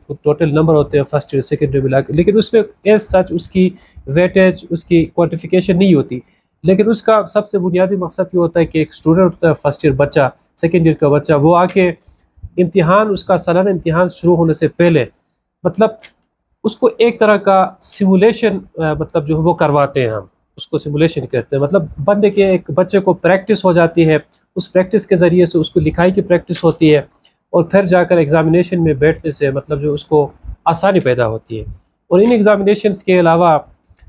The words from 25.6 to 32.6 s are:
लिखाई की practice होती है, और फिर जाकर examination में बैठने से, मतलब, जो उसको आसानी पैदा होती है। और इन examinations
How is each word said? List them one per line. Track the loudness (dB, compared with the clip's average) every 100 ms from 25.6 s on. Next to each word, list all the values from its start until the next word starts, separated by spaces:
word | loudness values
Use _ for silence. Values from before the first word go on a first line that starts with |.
| -2 -2
लिखाई | -2 0 0
की | 0
practice | 0 -2 -2 -4
होती | -2 0 2
है, | 2 0 _ _ _ _
और | -2 0
फिर | 0 2
जाकर | 2 2 0
examination | 2 0 2 0 0 -2
में | -2 0
बैठने | 0 -2 -6
से, | -4 -4
मतलब, | -4 -6 -6
जो | -4
उसको | -6 -2 0 0 -4 -16 -8 -4
आसानी | 0 0 0
पैदा | 0 0 -2
होती | -4 -10 -14
है। | -14 -18 _ _ -2
और | 2
इन | 4
examinations | 4 2 2